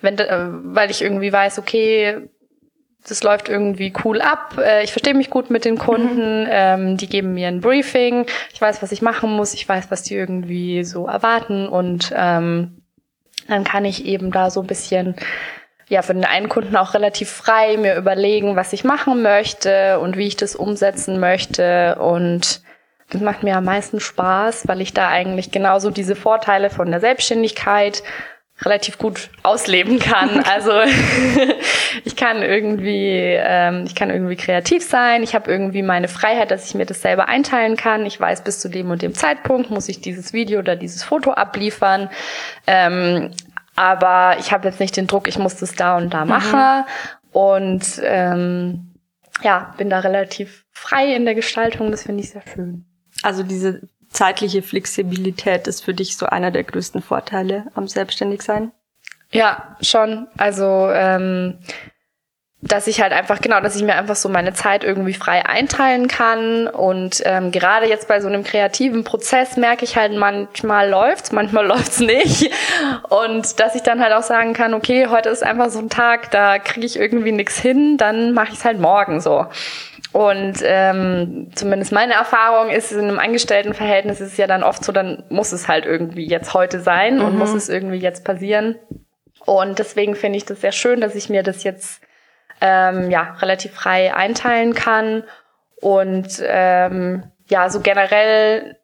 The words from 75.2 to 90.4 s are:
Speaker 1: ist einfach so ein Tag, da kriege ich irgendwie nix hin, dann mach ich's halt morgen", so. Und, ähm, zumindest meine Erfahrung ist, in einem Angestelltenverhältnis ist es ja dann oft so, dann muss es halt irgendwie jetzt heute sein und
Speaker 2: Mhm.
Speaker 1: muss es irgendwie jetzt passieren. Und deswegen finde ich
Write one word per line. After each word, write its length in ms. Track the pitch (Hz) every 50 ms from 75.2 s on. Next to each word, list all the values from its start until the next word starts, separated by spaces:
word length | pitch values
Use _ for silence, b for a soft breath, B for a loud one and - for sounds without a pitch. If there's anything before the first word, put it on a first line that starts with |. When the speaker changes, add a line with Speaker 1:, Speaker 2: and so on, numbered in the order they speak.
| 226 226
Speaker 1:
ist 140 | 226 254
einfach 260 | - - 220 240 247 240
so 100 | 214 220
ein 100 | 220 226
Tag, 400 | - - 240 240 233 233 233 -
da 280 | - 202 202 202 196 202
kriege 280 | 202 - - 233 226
ich 100 | 240 - -
irgendwie 340 | 208 208 226 240 220 220
nix 260 | 214 208 202 - - -
hin, 400 | - 247 262 277 294 294 302 269
dann 340 | 220 208 214 226 233 233
mach 180 | 240 233 - -
ich's 140 | - - -
halt 140 | 240 226 196
morgen", 420 | 170 160 190 202 196 196 160 156
so. 260 | 175 156 151 143 165 B B B B B B B B B B B B -
Und, 460 | - 190 214 202 196 196 196 196 190 -
ähm, 880 | - - 190 190 190 190 190 190 190 185 185 180 175 175 180 185 190 180 -
zumindest 360 | - 202 202 196 196 196 -
meine 220 | 208 202 226 247 233
Erfahrung 560 | 208 233 - - 226 226 226 233 226 226 226
ist, 220 | - 220 226 -
in 80 | 214 208
einem 180 | 208 208 202 -
Angestelltenverhältnis 1000 | - 220 233 240 - - 214 202 208 208 208 - 214 208 208 196 196 208 202 196
ist 100 | 196 190
es 40 | 190 -
ja 80 | 196
dann 160 | 190 190 185
oft 220 | 185 - 196 - -
so, 80 | -
dann 320 | 190 196 190 185 165 - - -
muss 220 | - - 214 -
es 140 | 185 175 175 -
halt 160 | 160 160 160
irgendwie 420 | 170 170 160 170 165 170 175 160
jetzt 280 | 156 165 165 - - -
heute 260 | 185 180 180 190 185
sein 400 | 175 180 175 180 196 226 262 269
und 120 | - 208 190
Speaker 2:
Mhm. 40 | 214
Speaker 1:
muss 120 | 214 214
es 160 | 214 214 208 -
irgendwie 300 | 180 185 190 190 185 185
jetzt 260 | 185 180 175 180 -
passieren. 520 | - 196 180 190 196 208 214 214 226 226 226 - _ - - _ _ _ _ _ _ _ _ -
Und 360 | - 196 190 190 196 196 196
deswegen 340 | 208 - - 214 208 208 208
finde 240 | 202 - 208 202
ich 60 | 202